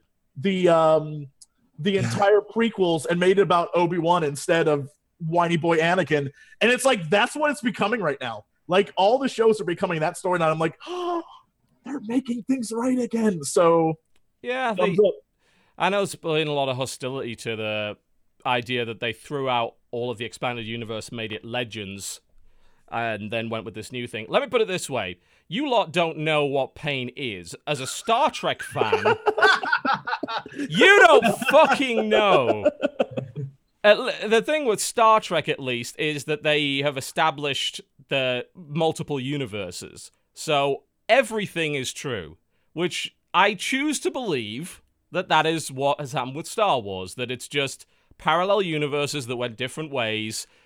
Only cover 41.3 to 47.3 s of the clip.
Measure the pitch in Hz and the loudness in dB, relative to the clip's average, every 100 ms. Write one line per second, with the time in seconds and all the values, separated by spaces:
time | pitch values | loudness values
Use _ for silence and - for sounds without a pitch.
41.3 | 220 196 165 156 143 123 - 143 110 78 | -2 -4 -4 -4 -4 -6 -8 -8 -6 -8
42.3 | 82 _ _ _ 156 175 - - - _ | -16 _ _ _ -6 -4 -4 -8 -12 _
43.3 | 170 202 208 - 262 302 285 359 285 233 | 2 2 2 -4 -2 -2 -2 -4 -4 -4
44.3 | 135 104 113 175 - _ _ _ 135 - | -4 -4 -8 -10 -16 _ _ _ -8 0
45.3 | 156 156 165 - 131 139 - 143 139 127 | 2 2 0 -4 -2 -2 -2 -4 -6 -6
46.3 | 135 165 - 202 135 101 95 92 - 123 | -8 -8 -2 0 0 -2 -8 -10 -8 -8